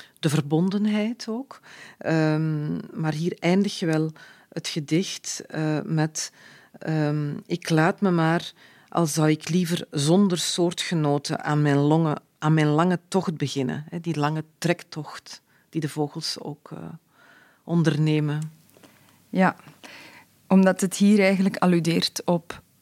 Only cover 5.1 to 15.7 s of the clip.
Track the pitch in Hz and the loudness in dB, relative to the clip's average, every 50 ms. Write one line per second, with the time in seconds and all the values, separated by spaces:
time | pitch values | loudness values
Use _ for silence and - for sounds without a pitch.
5.1 | - - - - - - - - - 160 156 156 151 147 - - 160 156 156 156 | -8 -10 -10 -10 -10 -10 -10 -10 -6 -4 -2 -2 -2 -2 -2 -2 0 0 0 0
6.1 | 156 - - - _ - - - - - - _ - - - - 160 156 151 147 | -2 -6 -10 -10 _ -18 -20 -20 -20 -20 -20 _ -18 -10 -6 -4 -2 0 0 0
7.1 | 147 151 147 147 143 - - - 175 175 - - 165 156 160 180 196 - 208 190 | 0 -2 -2 -4 -6 -8 -8 -8 -8 -6 -2 0 2 4 4 2 2 2 0 2
8.1 | 175 170 160 160 165 175 170 - - _ - - - _ _ - - 165 170 151 | 2 4 2 2 2 0 -2 -6 -16 _ -20 -20 -20 _ _ -4 -2 0 0 0
9.1 | - 160 156 156 156 156 - - 165 185 180 160 175 - - - - 151 139 156 | 2 2 2 2 2 0 -2 -2 0 0 0 0 -2 -4 -4 -4 -4 -2 2 4
10.1 | 170 196 202 190 175 165 - - - - 170 175 175 - - - 175 160 151 143 | 4 4 4 4 2 0 -4 -4 -2 0 0 0 0 -4 -6 -2 -2 0 2 2
11.1 | 143 143 - - 151 - - 151 151 151 147 147 139 143 143 147 156 165 165 156 | 0 0 -2 -4 -6 -4 -2 0 2 2 4 4 4 4 4 4 4 4 2 0
12.1 | 147 - _ _ _ - - 156 156 156 151 151 147 156 175 185 180 170 _ - | -2 -4 _ _ _ -2 0 2 4 4 4 4 4 2 2 2 0 -2 _ -2
13.1 | - 190 175 - 156 147 151 135 - 139 131 135 147 143 151 160 170 170 165 170 | -2 -2 -2 -2 -4 -4 -4 -4 -4 -2 -4 -4 -4 -6 -8 -10 -12 -8 -6 -4
14.1 | 151 147 143 147 156 156 151 _ _ - - 165 170 - - - - 156 147 - | -2 -2 0 -2 -2 -4 -8 _ _ -4 -2 -2 -2 -2 -4 -14 -12 -12 -12 -12
15.1 | - - - - - - _ _ _ _ _ _ | -14 -18 -18 -18 -20 -20 _ _ _ _ _ _